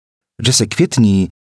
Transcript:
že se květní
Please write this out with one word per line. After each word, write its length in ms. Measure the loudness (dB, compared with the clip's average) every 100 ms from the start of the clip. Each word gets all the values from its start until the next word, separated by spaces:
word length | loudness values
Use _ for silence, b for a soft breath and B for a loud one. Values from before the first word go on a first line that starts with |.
| _ _ _ -8 -2
že 60 |
se 140 | -2 -2
květní 640 | -2 0 2 2 2 -2 _